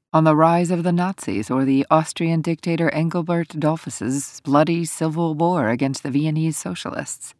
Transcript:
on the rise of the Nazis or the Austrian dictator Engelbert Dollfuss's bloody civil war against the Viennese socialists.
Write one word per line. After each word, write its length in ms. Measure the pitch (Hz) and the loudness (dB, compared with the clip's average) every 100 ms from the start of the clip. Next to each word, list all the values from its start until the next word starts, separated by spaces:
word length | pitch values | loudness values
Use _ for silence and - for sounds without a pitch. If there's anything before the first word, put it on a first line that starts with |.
| _ | _
on 120 | 160 | 4
the 120 | 160 156 | 4 6
rise 340 | 165 170 175 | 4 4 2
of 120 | 175 | 0
the 100 | 175 | 0
Nazis 580 | 175 180 - - 95 107 | 0 -2 -4 -6 -6 -2
or 140 | 127 | 0
the 220 | 135 135 139 | 2 2 4
Austrian 500 | 156 156 - 165 165 | 2 2 -2 0 0
dictator 500 | 160 165 175 165 165 | -2 -4 -2 0 0
Engelbert 580 | 156 165 175 165 170 160 | 0 -2 -2 -2 -2 -2
Dollfuss's 920 | 156 151 160 - - 110 139 - - | -2 -2 -2 -6 -6 -4 -4 -6 -10
bloody 420 | - 143 156 170 | 2 4 4 0
civil 500 | 160 - 160 156 165 | -2 -2 -2 -2 -2
war 340 | 151 170 180 110 | 0 0 2 0
against 340 | 123 139 135 | 0 -2 -4
the 80 | 143 | -4
Viennese 480 | 135 156 156 160 151 | -2 0 0 -2 -4
socialists. 760 | - 175 - - - - - _ | -8 -8 -8 -10 -10 -14 -16 _